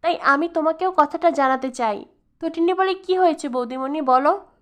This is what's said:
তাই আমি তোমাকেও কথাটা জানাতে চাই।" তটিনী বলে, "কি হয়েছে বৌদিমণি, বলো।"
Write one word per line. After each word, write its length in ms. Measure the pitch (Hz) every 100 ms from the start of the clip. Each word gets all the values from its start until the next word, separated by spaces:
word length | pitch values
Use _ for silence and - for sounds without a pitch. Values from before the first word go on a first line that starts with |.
তাই 160 | 320 349
আমি 260 | 269 277 330
তোমাকেও 440 | 330 311 320 370 370
কথাটা 340 | 294 330 339
জানাতে 400 | 285 269 262 262
চাই।" 340 | 254 233 208 - _ _ _
তটিনী 340 | 330 330 339
বলে, 200 | 370 381
"কি 240 | 381 381 370
হয়েছে 300 | 359 302 294
বৌদিমণি, 540 | 247 247 262 262 302
বলো।" 440 | 269 254 285 392 - _